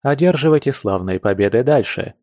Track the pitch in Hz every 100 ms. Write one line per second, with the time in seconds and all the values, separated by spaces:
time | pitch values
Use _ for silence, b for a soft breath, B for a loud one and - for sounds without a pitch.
0 | 135 143 175 160 156 151 135 135 101 95
1 | 92 92 104 98 101 113 131 147 104 -
2 | - -